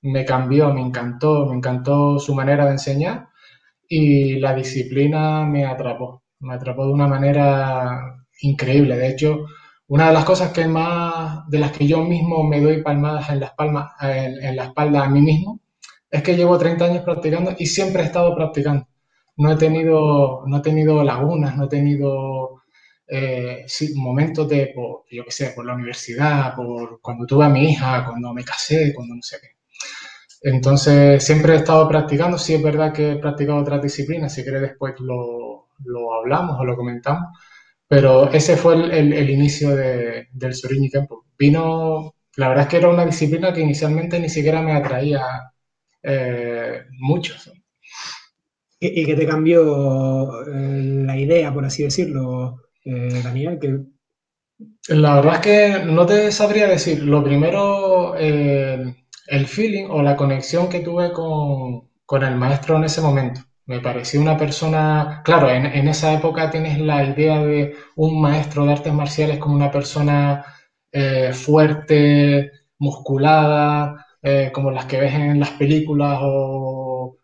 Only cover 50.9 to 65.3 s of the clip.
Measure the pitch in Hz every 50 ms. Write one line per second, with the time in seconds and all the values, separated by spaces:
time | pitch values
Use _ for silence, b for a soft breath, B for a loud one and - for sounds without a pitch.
50.9 | 135 135 135 135 135 135 139 143 165 170 156 143 139 143 135 135 - - 147 143
51.9 | - - 180 156 147 135 131 127 127 127 127 127 123 - _ _ _ _ _ 139
52.9 | 127 123 120 123 123 123 123 123 123 131 143 165 175 151 143 139 131 139 135 -
53.9 | _ _ _ _ _ _ _ _ _ _ _ _ _ _ - - _ _ _ -
54.9 | 160 151 151 147 143 143 139 - - - - 208 208 208 208 202 196 190 170 170
55.9 | 156 165 175 175 208 208 214 208 208 - 214 208 208 214 208 196 185 156 - 175
56.9 | 156 143 143 143 147 151 143 139 139 143 151 165 175 196 202 202 196 196 196 190
57.9 | 185 185 175 - 139 - 160 151 151 147 147 143 139 139 135 135 131 127 127 127
58.9 | 123 _ _ _ - - _ - 143 139 139 127 - 202 214 226 202 196 196 190
59.9 | 160 151 143 143 139 139 143 139 135 131 - - - 170 175 180 180 180 170 170
60.9 | 170 175 175 175 175 170 165 160 156 151 147 143 139 131 131 127 123 117 - _
61.9 | _ _ _ _ 139 139 135 131 127 123 123 127 139 139 - - 160 156 156 156
62.9 | - - 160 151 139 139 131 123 120 131 - _ _ _ _ - 127 123 123 127
63.9 | 117 120 120 - - 147 147 160 156 151 156 139 - - 165 156 156 156 156 151
64.9 | 151 151 151 - - - - -